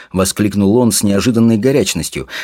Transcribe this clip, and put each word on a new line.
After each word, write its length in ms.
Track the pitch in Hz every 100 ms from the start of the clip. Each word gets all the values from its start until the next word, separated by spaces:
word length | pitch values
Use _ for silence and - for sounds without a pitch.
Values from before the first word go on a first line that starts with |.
| -
воскликнул 640 | 92 95 - 104 101 98 117
он 160 | 120
с 100 | 98
неожиданной 540 | 104 101 98 117 117 113
горячностью, 720 | 127 139 123 85 76 - 65 -